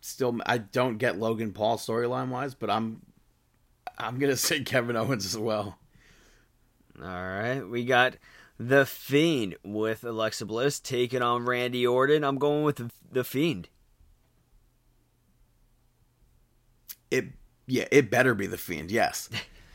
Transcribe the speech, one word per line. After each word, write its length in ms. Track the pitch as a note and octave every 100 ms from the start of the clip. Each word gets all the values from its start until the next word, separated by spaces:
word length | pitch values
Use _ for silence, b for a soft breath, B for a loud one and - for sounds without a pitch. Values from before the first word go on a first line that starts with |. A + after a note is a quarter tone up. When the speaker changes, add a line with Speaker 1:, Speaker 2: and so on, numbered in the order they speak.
Speaker 1:
still, 360 | - - B2 A#2 -
I 120 | A#2+
don't 400 | G2+ B2+ B2+ G#2+
get 200 | A#2+ F2+
Logan 340 | A2+ A2+ A2
Paul 240 | F#2+ G#2+ A2+
storyline-wise, 760 | - A2+ A#2+ B2+ C3 B2+ C#3
but 160 | B2+ G#2+
I'm, 320 | G#2+ A2+ A2 - _ _ _ _ _ _ _ - -
I'm 200 | A2+ B2
gonna 180 | C#3+ B2+
<laughs> 0 |
say 280 | - D#3
Kevin 320 | C3 C3 A#2+ A#2
Owens 280 | A2 G#2+
as 140 | F#2+ G#2+
well. 400 | A2 G#2+ G2+ - _ b b b b b b _ _ _ _ -
Speaker 2:
All 60 | E2
right, 540 | F2+ F#2 F#2+ A#2 C3+
we 240 | F#2+ A#2+
got 320 | A#2+ B2 B2+ - b b b -
The 280 | A#2 C#3 C3+
Fiend 680 | - - C#3+ E3 C#3+ G2+ -
with 400 | G2 G#2 A2 A2
Alexa 420 | A#2+ A2+ A2 -
Bliss 360 | G2+ A2 C#3 -
taking 420 | - B2 B2 B2+
on 220 | A#2+ A#2+
Randy 420 | B2 B2 B2 B2 B2
Orton. 380 | B2 C3+ D3+
I'm 140 | C#3+ C#3
going 260 | D3 D3
with 120 | D3+ C#3+
The, 140 | A#2+ - -
The 100 | B2+
Fiend. 460 | B2 C3+ E3 G2+ D#2+ _ _ _ - _ _ _ _ _ _ _ _ _ _ _ _ _ _ _ _ _ _ _ _ _ _ _ _ _ _ _ - - _
Speaker 1:
It, 140 | B2+ C3 - - _ -
yeah, 180 | B2+ -
it 180 | C3+ A2+
better 240 | B2 B2+
be 140 | G#2 F#2+
The 100 | F#2+
Fiend, 320 | - D#2+ E2
yes. 400 | A2 F2+ - -
Speaker 2:
<laughs> 40 | - B B B